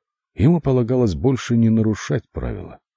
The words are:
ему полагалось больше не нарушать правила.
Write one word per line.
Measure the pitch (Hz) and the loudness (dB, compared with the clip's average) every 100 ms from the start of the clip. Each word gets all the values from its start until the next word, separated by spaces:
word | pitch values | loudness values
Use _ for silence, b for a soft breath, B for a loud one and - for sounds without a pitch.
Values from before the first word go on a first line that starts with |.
| _ _ _ | _ _ _
ему | - 135 175 | 0 2 2
полагалось | 139 127 113 127 113 | 2 0 0 0 0
больше | 73 123 131 - 117 | 0 -2 -2 0 2
не | 113 | 2
нарушать | 113 107 101 - 131 - | 2 0 -2 -4 -6 -6
правила. | - 120 101 90 - _ | -10 -8 -8 -14 -20 _